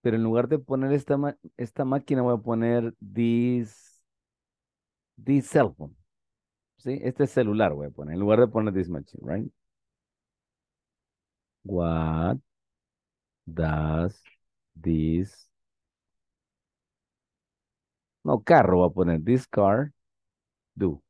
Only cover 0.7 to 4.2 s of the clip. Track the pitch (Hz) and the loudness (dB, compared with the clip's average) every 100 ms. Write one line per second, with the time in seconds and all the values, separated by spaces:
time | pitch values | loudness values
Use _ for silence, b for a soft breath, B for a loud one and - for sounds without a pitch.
0.7 | 131 135 143 139 139 143 - - - 120 | -4 0 -2 0 -2 -2 -6 -20 -12 -10
1.7 | - 131 139 - 135 123 120 117 113 117 | -4 -2 -2 -2 0 0 0 -2 -2 0
2.7 | 120 117 - 101 101 117 117 123 123 113 | 0 -2 -10 -10 -2 0 2 0 -2 -6
3.7 | - _ _ _ _ | -14 _ _ _ _